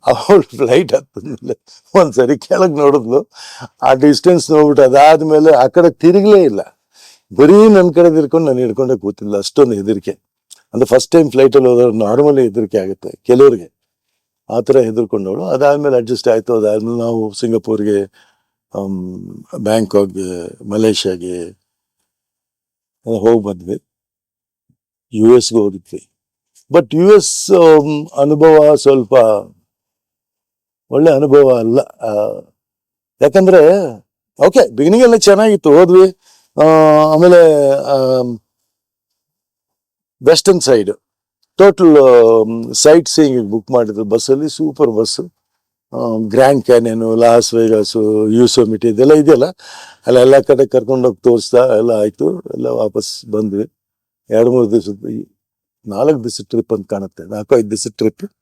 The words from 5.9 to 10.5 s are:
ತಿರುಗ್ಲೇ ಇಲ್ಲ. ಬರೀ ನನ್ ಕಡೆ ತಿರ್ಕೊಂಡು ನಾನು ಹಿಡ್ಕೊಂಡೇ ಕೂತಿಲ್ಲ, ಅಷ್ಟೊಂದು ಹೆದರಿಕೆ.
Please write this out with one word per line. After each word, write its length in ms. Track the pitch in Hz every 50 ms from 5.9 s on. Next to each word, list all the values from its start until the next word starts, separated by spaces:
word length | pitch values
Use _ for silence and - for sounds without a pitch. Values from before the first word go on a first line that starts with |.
ತಿರುಗ್ಲೇ 520 | - _ - 165 175 202 196 214 208 196
ಇಲ್ಲ. 180 | 180 139 104 95 - - _ _ _ _ _ _ _ _ _ _ _ _ 98
ಬರೀ 320 | - 139 151 190 208 220 220
ನನ್ 260 | 208 196 180 180 143
ಕಡೆ 160 | 165 175 170
ತಿರ್ಕೊಂಡು 360 | 156 160 147 131 - 165 165
ನಾನು 120 | 147 131 123
ಹಿಡ್ಕೊಂಡೇ 400 | 127 117 107 110 135 127 131 101
ಕೂತಿಲ್ಲ, 400 | 101 98 101 _ 107 104 104 101
ಅಷ್ಟೊಂದು 340 | 98 - _ - 143 123
ಹೆದರಿಕೆ. 460 | 113 101 98 104 107 98 _ - 85 _ _ _ _ _ _ _